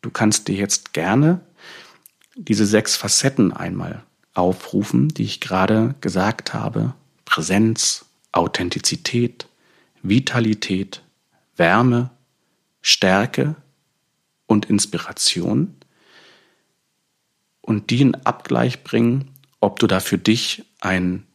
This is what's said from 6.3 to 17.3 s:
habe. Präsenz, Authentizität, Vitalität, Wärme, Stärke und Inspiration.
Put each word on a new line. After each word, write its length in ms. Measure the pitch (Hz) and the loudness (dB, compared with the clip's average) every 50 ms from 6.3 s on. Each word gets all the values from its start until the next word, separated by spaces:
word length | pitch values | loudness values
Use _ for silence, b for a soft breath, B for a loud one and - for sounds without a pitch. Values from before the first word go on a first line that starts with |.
| 113 - - - - | -2 -4 -8 -8 -8
habe. 400 | 110 - 107 113 110 107 123 127 _ _ _ _ _ _ | -6 -6 -4 -2 -2 -2 -2 -4 _ _ _ _ _ _
Präsenz, 800 | - - - 80 - 95 101 110 110 113 - - - - - - _ _ _ _ _ | -4 -2 -2 0 0 2 2 4 2 2 0 -2 -2 -4 -4 -10 _ _ _ _ _
Authentizität, 1160 | - 82 85 82 - - 92 87 - - - - - - - - - 120 120 117 - _ - b b b b b b b b b b b - | -2 0 0 0 -2 -4 -4 -4 -6 -4 -4 -4 -4 -4 -6 -2 0 0 0 0 -4 _ -20 b b b b b b b b b b b -2
Vitalität, 1000 | 92 101 131 135 - - 123 113 110 107 - - - 98 92 98 98 - - _ _ _ _ _ _ _ _ _ _ _ | 2 2 2 2 0 -2 0 0 0 0 -2 -2 -4 -4 -4 -4 -6 -10 -20 _ _ _ _ _ _ _ _ _ _ _
Wärme, 540 | - 85 82 92 110 123 127 120 120 123 127 _ _ _ _ _ _ _ _ _ _ _ _ _ _ | 0 2 4 4 4 4 4 2 2 0 -4 _ _ _ _ _ _ _ _ _ _ _ _ _ _
Stärke 760 | - - - - - 95 92 98 110 127 - - 135 147 156 - _ _ _ _ _ _ _ _ _ _ _ _ _ _ _ _ _ | 0 0 0 2 4 2 4 2 2 0 0 -2 -2 -2 -2 -6 _ _ _ _ _ _ _ _ _ _ _ _ _ _ _ _ _
und 220 | - 110 104 104 | 0 0 0 2
Inspiration. 1080 | - 107 98 - - - - - - - - - - - 90 87 - 107 127 160 202 - _ b b b b b b b b b b b b b b b b b b b b b _ _ _ _ _ _ _ _ _ | 2 0 0 0 -2 -4 -8 -8 -10 -8 -4 -2 -2 -2 -2 -2 0 0 0 0 -2 -6 _ b b b b b b b b b b b b b b b b b b b b b _ _ _ _ _ _ _ _ _